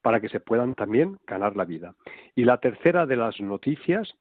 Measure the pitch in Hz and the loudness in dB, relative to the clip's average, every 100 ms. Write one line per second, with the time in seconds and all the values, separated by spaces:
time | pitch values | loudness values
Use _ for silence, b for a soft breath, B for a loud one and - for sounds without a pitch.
0 | - 113 107 107 - 113 123 - 101 113 | 2 0 0 -8 0 0 0 -2 0 2
1 | 175 196 - 95 101 101 90 80 87 - | 2 -2 -10 -2 -2 -2 -6 -6 -12 -18
2 | B B B - 120 123 131 110 165 175 | B B B 2 4 4 2 2 2 2
3 | 160 127 113 104 101 101 - 156 - 185 | 2 0 0 -4 -6 -4 -4 -4 -2 -2
4 | 214 - | -4 -14